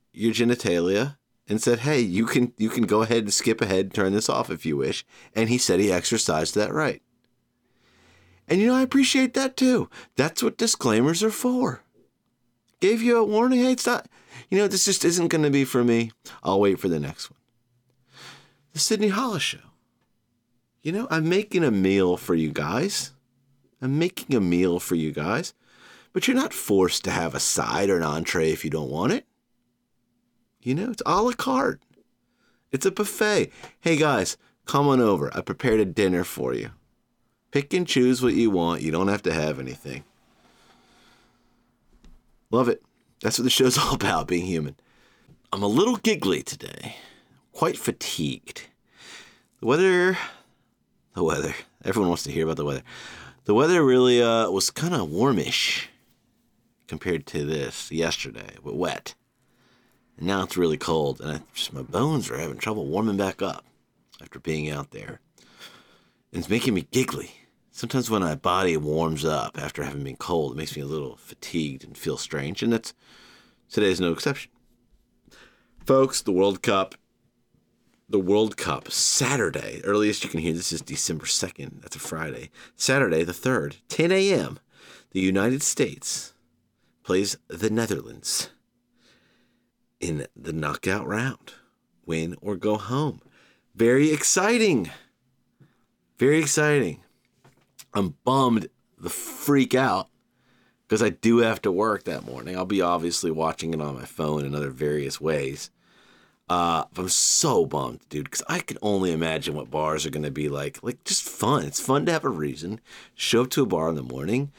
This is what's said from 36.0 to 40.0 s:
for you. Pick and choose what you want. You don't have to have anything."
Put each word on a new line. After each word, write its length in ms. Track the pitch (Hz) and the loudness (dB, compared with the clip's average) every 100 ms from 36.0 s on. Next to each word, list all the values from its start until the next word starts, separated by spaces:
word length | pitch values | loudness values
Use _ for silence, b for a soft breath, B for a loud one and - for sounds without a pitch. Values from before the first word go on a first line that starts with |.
| 98 87 | 2 2
for 300 | 87 - 64 | -2 -4 -4
you. 160 | 62 55 - _ _ _ _ _ _ _ | -4 -6 -14 _ _ _ _ _ _ _
Pick 220 | 143 143 | -4 0
and 140 | 185 175 | -2 2
choose 360 | 131 123 123 | 4 4 4
what 120 | 123 | 2
you 160 | 95 113 | 4 4
want. 320 | 92 85 82 | 4 0 0
You 80 | 78 | -2
don't 180 | 80 98 | 0 0
have 140 | 101 | 0
to 100 | 87 | -2
have 260 | 80 76 67 | 0 -2 -4
anything." 460 | 65 - 69 64 | -10 -12 -14 -14